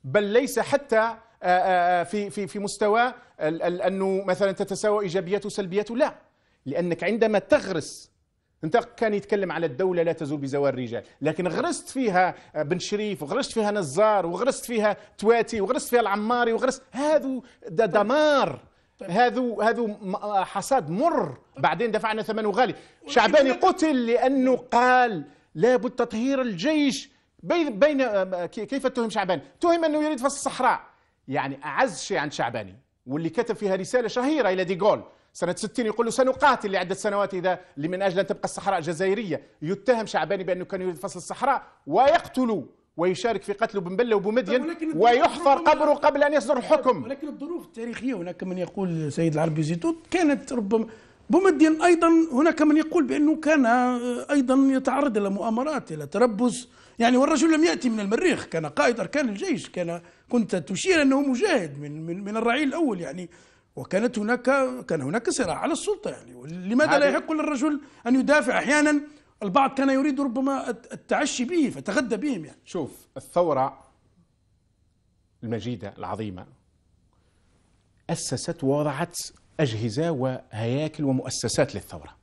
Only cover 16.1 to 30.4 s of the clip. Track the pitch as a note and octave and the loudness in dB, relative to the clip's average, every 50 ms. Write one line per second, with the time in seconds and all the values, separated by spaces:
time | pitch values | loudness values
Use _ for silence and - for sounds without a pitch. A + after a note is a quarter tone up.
16.1 | G3 G#3+ G#3 A3 B3 A#3+ A#3+ A#3 A3+ G#3+ A3+ C4 - - _ _ - A#3+ C#4+ D4+ | -2 -2 0 -2 0 0 2 0 0 0 0 -2 -2 -4 _ _ -8 -4 0 2
17.1 | D#4 D4 A#3+ C4+ C4 B3 - - _ _ - A#3 E3+ F#3 A3+ G3 - - D#4 G#3+ | 2 2 0 -2 -6 -6 -10 -14 _ _ -14 -6 0 0 0 4 4 2 2 4
18.1 | C4 D4+ D4+ D4+ D4 C4+ A3 E3+ - - - _ _ _ _ _ _ _ G3 F#3+ | 2 2 4 4 4 4 2 0 -2 -10 -14 _ _ _ _ _ _ _ -8 -2
19.1 | F3 G#3+ B3 A#3+ G3 A#3+ B3+ A#3+ G#3+ G3 G#3 A3+ A3+ A3+ A#3+ G#3+ G#3 - G#3 F#3 | 2 4 4 4 2 0 -2 -2 -2 0 0 0 0 0 -4 -4 -6 -8 -8 -8
20.1 | G3 G#3 - G#3 G#3 G3 F3 - - G3+ F3 - C4+ B3+ E3+ C#3+ D#3+ G3+ D4 E4+ | -6 -6 -6 -2 0 -2 -2 0 -4 -8 -2 0 0 0 0 -2 -4 0 0 0
21.1 | E4 C4 F#3+ D3+ B2 - _ _ _ - - - E3 E3+ A#3+ A#3 G3+ G#3+ A3 A3 | 2 0 -2 -4 -8 -14 _ _ _ -2 0 0 0 0 -2 -2 -2 -2 -2 -2
22.1 | G#3+ A3 G#3 - G#3+ A3 A3 G#3 F#3 G#3+ B3+ G3+ D3+ - - - _ _ - - | -4 -4 -4 -4 -4 -2 -2 -2 2 2 0 0 0 -10 -14 -20 _ _ -14 0
23.1 | - A#3+ G#3+ G#3+ C4+ D4+ C4+ C4+ B3 F4 - F#4+ F4+ - D#4+ D#4+ C#4+ B3+ A#3+ A3+ | 2 4 4 6 6 6 6 6 2 4 4 2 4 4 0 2 2 0 2 2
24.1 | A#3 A3 A#3 C4 C#4 C4+ B3+ C4 B3+ B3 - - - A#3 B3 B3+ B3+ B3+ B3 A#3+ | 2 2 2 2 2 2 2 2 2 0 -2 0 2 4 4 6 6 4 4 2
25.1 | G#3 D#3+ C#3 - - _ _ _ _ D3+ F3+ B3 B3+ B3 G3 B3 - - A#3+ A#3+ | 0 -6 -8 -10 -18 _ _ _ _ 2 2 4 4 2 0 -4 -2 -2 -4 -2
26.1 | - A3 A#3+ C4+ C#4 C4 C4 A#3+ G3+ D#3+ F#3 D4 D#4 D4+ C#4+ C#4 G#3+ - - - | -2 -4 -2 0 0 0 -2 -4 -4 -2 0 0 2 2 2 2 0 -2 -10 -14
27.1 | _ _ _ _ _ _ - E3 D#4+ F4 D#4+ C#4+ A3 F#3 C4+ D4+ D4+ C4+ C4 A#3 | _ _ _ _ _ _ -2 0 0 0 0 -2 2 2 2 4 4 2 0 0
28.1 | G#3 G3 F#3+ F#3+ F#3 F3 F3 E3 - A#3+ G#3 - C4+ C#4 C4+ B3+ - B3 A#3 A3 | 0 -2 -2 -2 -4 -6 -6 -8 -6 -8 -8 -6 -6 -2 -2 -2 -2 -2 -4 -2
29.1 | F#3 A3 G3 F3+ F3+ D3 - - _ _ - F4 E4+ E4+ E4 D#4 D4 D4+ D4+ D#4 | -2 -2 0 0 -2 -2 -2 -12 _ _ 2 2 2 4 2 0 0 0 -2 -2
30.1 | D#4 A#3 A#3+ C#4 C#4 - | -2 -2 -2 -4 -4 -2